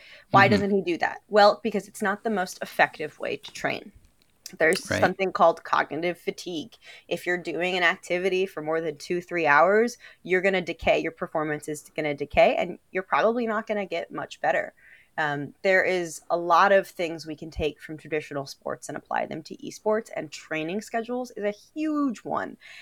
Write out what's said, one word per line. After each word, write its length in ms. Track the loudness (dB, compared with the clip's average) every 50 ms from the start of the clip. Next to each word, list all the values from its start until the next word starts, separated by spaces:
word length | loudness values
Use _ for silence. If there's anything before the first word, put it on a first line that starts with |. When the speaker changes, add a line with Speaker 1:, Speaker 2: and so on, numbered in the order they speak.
| -20 -20 -20 -20 -8 _
Speaker 1:
Why 140 | 4 6 6
Speaker 2:
Mm-hmm. 60 | 6
Speaker 1:
doesn't 200 | 4 2 2 2
he 100 | 0 0
do 160 | 0 -2 -2 -2
that? 220 | -2 -4 -4 -8 -10 _
Well, 300 | 6 8 8 8 6 4 -2
because 240 | -4 -4 -4 -6 -8
it's 140 | -8 -4
not 220 | -4 -4 -4 -2 -4
the 60 | -2
most 280 | -2 -2 -2 -4 -6 -10
effective 580 | -12 -6 2 2 2 2 2 -4 -10 -10 -10 _
way 180 | -8 -8 -8 -8
to 140 | -10 -14
train. 400 | -12 -6 -6 -4 -4 -6 -8 -14 -20 -20 _ _ _ _ _ _ _ _ _ -20 -2 2
There's 300 | 2 2 2 2 -2 -2
Speaker 2:
Right. 80 | 0 2
Speaker 1:
something 320 | 2 2 0 0 -4 -4
called 320 | 2 4 4 4 4 2 -2
cognitive 540 | -2 0 0 0 -2 -4 -4 -4 -4 -6 -4
fatigue. 560 | -8 -8 -8 -8 -10 -10 -8 -8 -10 -12 -16 _ _ -20 -20 -20 _ -8
If 180 | -8 -6 -2
you're 120 | -2 -2 -2
doing 380 | -2 -6 -4 -2 -2 -2 0 2
an 40 | 2
activity 640 | 2 0 0 -2 -4 -2 0 0 0 0 0 -2
for 160 | -2 -4 -8
more 200 | -6 -4 -2 -2
than 160 | -2 -4 -6 -8
two, 220 | -8 -6 -6 -6
three 260 | -4 -4 -4 0 4 6
hours, 500 | 6 8 8 6 6 4 4 2 -2 -8 -16 -20 -20 _
you're 200 | _ -2 0 2
gonna 200 | 2 2 2 0
decay. 380 | -2 -4 -8 -2 0 2 2 2
Your 120 | 0 -2
performance 560 | -6 -6 -10 -6 -4 -4 -2 -2 -4 -4 -6 -8
is 220 | -10 -10 -12 -12 _
gonna 180 | -6 -4 -4 -4
decay, 420 | -4 -6 -2 4 4 6 6 4 2
and 200 | -2 -4 -6 -12 _ _
you're 120 | -6 -6 -4
probably 440 | 0 0 2 2 2 0 0 -2 -2
not 180 | -2 -4 -4 -4
gonna 180 | -4 -4 -4
get 260 | -4 -6 -6 -6 -8
much 300 | -10 -12 -12 -12 -10 -4
better. 320 | -2 0 0 0 -2 -6 -10 _ _ -20 -20 _ _ _ _
Um, 380 | -4 -4 -2 -2 -4 -6 -8 -12 _
there 220 | 0 4 4 4 4
is 380 | 2 0 0 -2 -4 -8 -14 -6 _
a 60 | -4 -4
lot 340 | 2 4 6 6 8 8
of 160 | 6 4 4 2
things 400 | -4 -6 -4 -4 -4 -8 -10 -12
we 80 | -12
can 160 | -12 -12 -12
take 280 | -6 -4 -4 -4 -4 -6
from 180 | -12 -14 -14 -14
traditional 500 | -8 -6 -6 -6 -4 -6 -6 -8 -8 -8
sports 420 | -12 -10 _ -8 -8 -8 -10 -12
and 80 | -12 -12
apply 300 | -8 _ -2 -2 -2 -2
them 160 | -6 -10 -10
to 120 | -14 -16 -14
esports, 520 | -14 -14 -14 -6 -2 0 0 0 -2 -6 -10
and 160 | -10 -10 -10
training 500 | -14 -18 -12 -8 -6 -6 -4 -4 -6 -6
schedules 500 | -8 -6 -6 -6 -6 -4 -6 -6 -6 -8 -8 -6
is 60 | -4
a 80 | -4
huge 680 | -4 -6 -12 _ _ -6 -4 -2 -2 -2 -2 -2 -4 -6
one. 380 | -8 -6 -4 -4 -4 -6 -10 -16 -20 -20 -20 -6